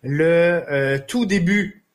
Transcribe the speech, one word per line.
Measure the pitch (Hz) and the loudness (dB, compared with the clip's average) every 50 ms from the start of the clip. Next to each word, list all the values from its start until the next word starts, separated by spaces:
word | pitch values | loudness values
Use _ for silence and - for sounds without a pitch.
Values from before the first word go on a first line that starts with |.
| - | -8
le, | 131 143 151 160 165 170 170 170 175 175 165 127 143 | -4 -2 0 2 4 4 4 4 2 2 0 -2 -2
euh, | 143 139 139 135 139 139 | -2 -2 0 0 -2 -4
tout | 139 - - 247 233 | -4 -4 -4 -2 -2
début | 185 202 190 170 175 202 208 196 202 - _ _ _ | 0 0 0 0 0 0 0 -2 -4 -8 _ _ _